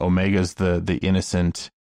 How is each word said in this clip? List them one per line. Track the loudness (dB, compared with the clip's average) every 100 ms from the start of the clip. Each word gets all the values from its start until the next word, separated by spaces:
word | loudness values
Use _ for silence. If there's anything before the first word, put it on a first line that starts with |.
Omega's | 0 2 2 2 0 -2
the, | 0 0
the | -2 -2
innocent | 0 0 0 0 0 -2 -10 _ _